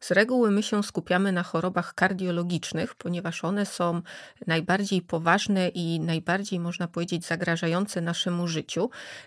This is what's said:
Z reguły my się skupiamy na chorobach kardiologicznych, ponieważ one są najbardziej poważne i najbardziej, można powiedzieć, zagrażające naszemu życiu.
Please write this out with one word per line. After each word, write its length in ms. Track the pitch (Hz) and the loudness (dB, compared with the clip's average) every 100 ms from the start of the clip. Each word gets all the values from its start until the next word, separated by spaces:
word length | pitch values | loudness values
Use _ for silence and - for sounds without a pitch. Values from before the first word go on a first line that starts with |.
Z 100 | - | 2
reguły 400 | 180 220 254 226 | 4 4 4 4
my 120 | 202 | 4
się 200 | 220 208 | 2 0
skupiamy 500 | 202 - 175 180 196 | 0 -4 0 2 2
na 100 | 180 | 0
chorobach 520 | 180 165 175 185 175 | 0 -2 0 -2 -4
kardiologicznych, 1000 | - 185 185 185 170 175 170 - 160 165 | 0 0 0 -2 0 0 -2 -2 -4 -4
ponieważ 500 | - 180 175 170 - | -6 -6 -4 -4 -4
one 220 | 170 202 202 | -2 0 -2
są 360 | - 175 170 170 - - - - | 0 0 0 -4 -12 -18 -10 -2
najbardziej 560 | 165 160 185 202 185 | 0 2 2 2 0
poważne 640 | 170 170 170 190 - 196 180 | 0 0 4 4 4 2 2
i 320 | 180 165 165 | 0 0 0
najbardziej, 600 | 160 165 160 180 202 185 | 0 0 0 -2 -2 -4
można 280 | 170 175 170 | -4 -4 -4
powiedzieć, 380 | 175 175 170 - | -4 -2 -2 -2
zagrażające 720 | 170 180 165 170 170 208 185 | -2 0 0 2 0 0 -2
naszemu 480 | 165 175 - 175 175 | -2 -2 0 0 0
życiu. 420 | 160 - - 233 - - - | -2 -2 0 -2 -2 -16 -16